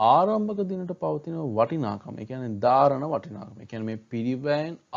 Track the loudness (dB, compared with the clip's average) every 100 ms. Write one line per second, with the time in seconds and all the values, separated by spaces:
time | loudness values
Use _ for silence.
0 | 6 6 4 2 -2 -2 -4 -4 -6 -6
1 | -4 -4 -6 -6 -2 2 2 0 -2 -4
2 | -8 -12 -10 -8 -6 0 4 6 6 4
3 | -2 -4 -6 -14 -14 -16 -12 -8 -6 -6
4 | -6 -4 -2 -2 0 -2 -2 -8 _